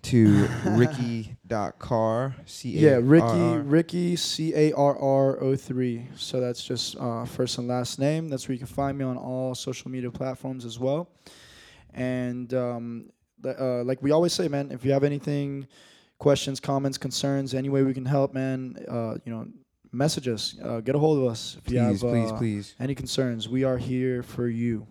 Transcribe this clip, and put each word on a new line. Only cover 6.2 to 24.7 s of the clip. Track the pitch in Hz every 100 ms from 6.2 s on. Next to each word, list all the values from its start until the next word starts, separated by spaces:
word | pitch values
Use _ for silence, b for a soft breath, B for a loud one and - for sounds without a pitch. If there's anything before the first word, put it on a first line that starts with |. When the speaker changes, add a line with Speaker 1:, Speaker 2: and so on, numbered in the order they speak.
| - 131
Speaker 2:
that's | 123 120
just, | - 127 - -
uh, | 127 113 123
first | - 127 -
and | 120
last | 123 123 -
name. | 139 156 160
That's | 131 -
where |
you | 127
can | 131
find | - 139 139
me |
on | 131 127
all | 127 127 131 123
social | - 123 -
media | 127 123
platforms | 110 131 127 131 131 117
as | 113
well. | 127 147 175 b b b b b b b b
And, | - 127 127 123 123 120
um, | 127 123 120 117 117 - _ _ _
th-, | 131 127
uh, | 131 123
like | 120 131
we | 139
always | 156 175
say, | - 170
man, | 143 139
if | 127 131
you |
have | 139
anything, | 143 143 151 143 143 139 135 b b b b _
questions, | 143 139 - 135
comments, | - 139 139 131
concerns, | 135 - 139 139 135
any | 131 135
way | 139
we | 135
can | 135 127
help, | 143 135
man, | 131 131 131 127 - -
uh, | 120 113 - -
you |
know, | 113 - - _ _ _
message | 120 147 160 127
us, | 107 - -
uh, | 120 117
get | 113 143
a |
hold | 156 147
of | 127
us | 113 - -
if | -
you | 120
Speaker 1:
Please, | 113 101
Speaker 2:
have, | 120
Speaker 1:
please, | 117 113
Speaker 2:
uh, | 113
Speaker 1:
please. | 117 104 101 -
Speaker 2:
any | 131 139
concerns. | 131 - 127 113 110
We | 127
are | 131 127
here | 120 127 127 123
for | 120 - 120
you. | 117 120